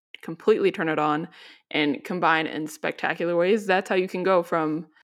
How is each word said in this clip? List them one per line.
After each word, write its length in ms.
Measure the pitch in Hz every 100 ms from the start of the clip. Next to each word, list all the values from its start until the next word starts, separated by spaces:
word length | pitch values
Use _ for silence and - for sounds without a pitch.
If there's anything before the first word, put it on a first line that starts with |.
| _ -
completely 500 | - 165 - 220 190
turn 160 | 202 160
it 120 | 156
on 280 | 151 151 170 - - - -
and 320 | 151 147 -
combine 420 | - 180 165 160 160
in 220 | 151 156
spectacular 680 | - 156 - 147 160 170 170
ways, 300 | 180 220 202
that's 240 | 185 190
how 60 | 190
you 120 | 185
can 160 | 185
go 200 | 185 185
from 420 | 170 165 156 156 - _